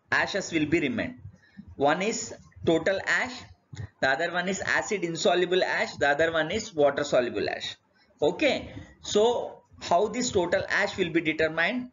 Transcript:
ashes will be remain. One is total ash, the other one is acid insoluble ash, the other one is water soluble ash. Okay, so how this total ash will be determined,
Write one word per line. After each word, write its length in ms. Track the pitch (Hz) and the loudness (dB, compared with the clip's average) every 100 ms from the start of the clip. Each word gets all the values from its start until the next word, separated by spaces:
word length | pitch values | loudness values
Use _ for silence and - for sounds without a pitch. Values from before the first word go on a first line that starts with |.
| _ | _
ashes 400 | 135 165 196 185 | 0 0 -2 -2
will 160 | 165 151 | -2 2
be 140 | 170 | 2
remain. 400 | 143 110 80 - - - _ - - - | 0 -2 -4 -8 -18 -20 _ -20 -20 0
One 260 | 139 165 | 2 2
is 320 | 202 - - - - - - | 0 -4 -8 -12 -18 -6 0
total 320 | 160 160 196 - | 2 2 0 0
ash, 240 | 175 240 247 - - _ - - _ | -2 -2 -8 -16 -20 _ -14 -14 _
the 80 | 135 | 0
other 240 | 143 170 | 0 0
one 160 | 175 180 | -2 -2
is 120 | 190 | -4
acid 440 | - 139 160 208 | 0 -2 0 -2
insoluble 580 | 175 165 202 180 175 185 | -2 0 2 4 4 2
ash, 320 | 160 160 220 | 2 0 -2
the 140 | 160 143 | 0 0
other 240 | 143 165 | 2 2
one 180 | 165 156 | 2 -2
is 240 | 214 214 | -2 -6
water 300 | 156 143 135 | 2 2 2
soluble 440 | - 135 120 101 87 | 0 2 2 0 -2
ash. 280 | 82 - - _ _ _ _ | -4 -8 -12 _ _ _ _
Okay, 520 | 151 180 294 180 - - - - | 0 2 0 0 -6 -14 -16 -16
so 600 | - 208 226 240 - - _ - | -2 4 4 2 -4 -12 _ -16
how 280 | - 175 214 | 0 2 2
this 240 | 202 247 | 0 0
total 320 | 202 170 196 - | 0 2 0 0
ash 280 | 160 202 - | 0 0 -2
will 140 | 175 | 0
be 100 | 160 | 0
determined, 680 | 156 156 160 160 170 247 247 | 0 0 0 2 0 -2 -6